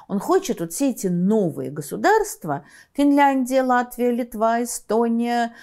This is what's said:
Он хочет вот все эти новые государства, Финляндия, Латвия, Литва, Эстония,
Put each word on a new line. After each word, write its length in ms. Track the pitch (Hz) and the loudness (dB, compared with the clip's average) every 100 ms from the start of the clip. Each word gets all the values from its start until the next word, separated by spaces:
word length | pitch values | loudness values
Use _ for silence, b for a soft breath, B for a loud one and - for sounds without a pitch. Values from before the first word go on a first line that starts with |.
| B | B
Он 100 | 196 | -6
хочет 420 | - 370 - 220 | 0 0 0 -6
вот 120 | 170 | -4
все 180 | - 277 | -2 -2
эти 160 | 240 190 | -2 -2
новые 640 | 175 185 220 180 139 131 | 0 2 2 0 -4 -8
государства, 920 | 151 147 190 269 440 403 - 165 139 B B B | -8 -10 -2 2 2 0 -6 -6 -6 B B B
Финляндия, 680 | - 285 285 277 269 247 262 | 0 2 6 4 2 0 0
Латвия, 480 | 254 247 240 - 247 | 2 2 0 -2 -2
Литва, 520 | 240 240 208 226 233 | 0 -4 -2 0 0
Эстония, 920 | 240 - - 220 233 233 240 240 233 233 | -2 -6 -2 0 2 0 0 0 -2 -6